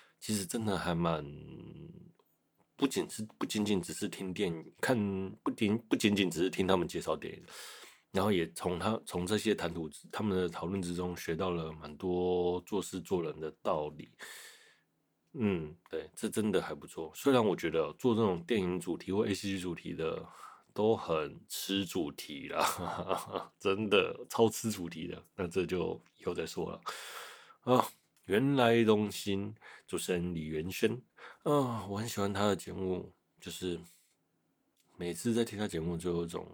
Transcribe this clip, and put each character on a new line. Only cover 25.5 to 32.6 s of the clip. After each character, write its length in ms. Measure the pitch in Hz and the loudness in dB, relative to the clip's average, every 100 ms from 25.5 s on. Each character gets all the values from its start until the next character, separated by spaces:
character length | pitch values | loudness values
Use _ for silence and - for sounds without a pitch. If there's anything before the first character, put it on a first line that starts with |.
| 92 87 | 0 0
就 340 | 92 85 87 _ _ | 0 0 -4 _ _
以 60 | |
后 100 | - | -6
再 120 | 87 82 | -4 -4
说 240 | - - | -4 -6
了。 100 | - - - - - - - - - | -6 -10 -10 -10 -12 -14 -18 -20 -8
啊， 260 | - 123 - - _ _ | 4 4 4 -2 _ _
原 320 | - 98 139 139 | 2 4 4 6
来 260 | 117 117 | 8 8
东 260 | 110 107 104 | 8 6 4
兴 440 | - 104 98 104 107 - - - | -2 -2 -2 -2 -8 -18 -20 -6
主 120 | 85 | -4
持 140 | - | 0
人 220 | 90 87 | 0 0
李 120 | 85 78 | -2 -4
元 240 | 78 85 | -4 -4
轩， 300 | 90 110 123 - - - - | 0 0 0 -10 -20 -20 -8
啊， 440 | 165 147 131 113 95 | 0 2 2 -2 -4
我 120 | 101 | -4
很 100 | 117 | -4
喜 120 | - | -2
欢 120 | 101 | 0
他 140 | 98 104 | 2 2
的 100 | |
节 160 | 95 | 2